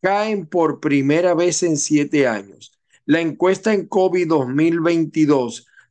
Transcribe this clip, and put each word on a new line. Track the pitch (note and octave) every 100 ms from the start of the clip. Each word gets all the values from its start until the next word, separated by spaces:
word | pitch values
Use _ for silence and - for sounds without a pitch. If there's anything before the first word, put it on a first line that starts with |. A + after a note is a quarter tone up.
caen | F#3 G3+ G#3+ G#3 D#3+
por | F3+ D#3 -
primera | D#3 C#3 C#3 D#3 F3+
vez | E3 F3 -
en | F3 D3+
siete | - D3+ D3 D3+ B2+
años. | G#2+ G2 - - _ _ _
La | - D#3+
encuesta | E3 - F#3+ F#3+ A3
en | G#3 E3
covid | G3+ F#3 F3+ E3
dos | D#3 B2+
mil | C3+ E3 E3
veintidós | D#3+ E3+ D#3 D#3+ D3+ C#3 A#2+ - - _ _